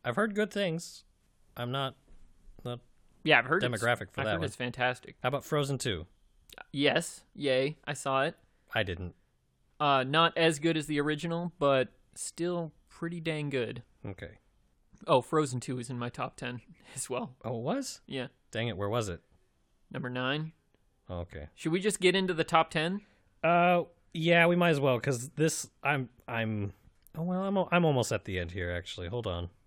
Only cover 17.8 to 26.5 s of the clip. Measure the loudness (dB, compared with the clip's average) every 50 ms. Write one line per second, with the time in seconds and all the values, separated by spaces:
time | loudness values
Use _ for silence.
17.8 | -4 -8 -12 -14 _ -10 -8 -8 -8 -8 _ _ _ _ -6 -4 -4 -2 -2 -2
18.8 | -2 0 0 0 -2 -2 -6 -10 _ _ _ _ _ _ _ _ _ _ _ _
19.8 | _ _ -8 -8 -6 -4 -4 -2 -2 -2 -2 -2 -4 -8 -10 _ _ _ _ _
20.8 | _ _ _ _ _ -10 -8 -8 -8 -8 -10 -14 -14 -14 _ -8 -4 -2 -2 0
21.8 | 0 -2 -2 4 2 4 4 4 0 0 0 -2 -2 4 4 4 4 4 0 0
22.8 | 0 0 -2 -4 -8 _ _ _ _ _ _ _ 2 4 4 6 6 6 4 4
23.8 | 2 -2 _ _ _ _ -8 -2 2 4 6 8 8 6 6 6 6 4 4 4
24.8 | 4 2 2 2 2 -2 -2 -2 -4 -10 _ 0 0 2 2 -2 -8 -10 _ _
25.8 | -2 0 0 0 -2 -6 _ -20 _ -6 -4 -2 -2 0